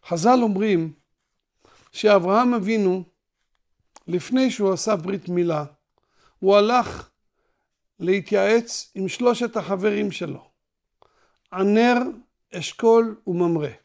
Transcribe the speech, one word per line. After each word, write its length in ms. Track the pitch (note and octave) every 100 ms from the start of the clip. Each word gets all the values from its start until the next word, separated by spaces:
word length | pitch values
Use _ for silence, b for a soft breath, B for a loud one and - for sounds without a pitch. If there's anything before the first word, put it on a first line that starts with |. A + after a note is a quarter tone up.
| -
חז"ל 340 | E3+ G3 B3+
אומרים 520 | A#3 F#3+ G#3+ F3+ D#3+ D3 _ _ _ _ _ _ b b b
שאברהם 600 | - G#3 G3+ F3 G#3 B3
אבינו, 500 | A#3+ F#3+ A3+ G3 F#3 F3 _ _ _ _ _ _ _ _ _ -
לפני 440 | F3 - B3+ C4
שהוא 220 | - G3
עשה 220 | F#3 - G3+
ברית 340 | E3+ G3 -
מילה, 360 | F3 E3+ D#3 D3 _ _ _ _ _ _ _
הוא 160 | F#3+ G3+
הלך 540 | G#3 B3 - - - _ _ _ _ _ _ _ _ _
להתייעץ 920 | F3 G3 - G3+ G3 A3+ A#3 - - -
עם 120 | F#3+
שלושת 500 | - A#3+ A#3 A#3 A#3
החברים 540 | E3 F#3+ G#3 G3+ G#3
שלו, 360 | - E3 C#3 _ _ _ _ _ _ _ _ _ _ _
ענר, 440 | F#3 G3 G#3+ A#3+ A#3+ B3+ - _ _ _
אשכול 600 | F3+ - - A3+ A#3 A3+ G#3+ -
וממרא. 420 | F3 F3 E3 D3 G#2